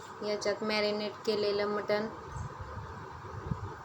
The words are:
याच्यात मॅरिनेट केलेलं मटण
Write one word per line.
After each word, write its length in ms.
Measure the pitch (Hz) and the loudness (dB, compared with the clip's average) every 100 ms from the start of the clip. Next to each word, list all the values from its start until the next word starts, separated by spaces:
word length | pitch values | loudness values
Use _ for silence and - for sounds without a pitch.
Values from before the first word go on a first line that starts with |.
| - - 208 | -8 -6 -2
याच्यात 340 | 208 208 202 | 2 2 2
मॅरिनेट 600 | 214 214 208 208 214 - - | 2 4 4 4 0 -2 0
केलेलं 420 | 208 208 202 208 | 4 4 4 4
मटण 400 | 208 196 208 220 - - - - - - - - - - - - - - - - - | 2 2 2 2 -4 -8 -6 -6 -6 -8 -6 -8 -8 -10 -10 -8 -6 -2 -2 -2 -6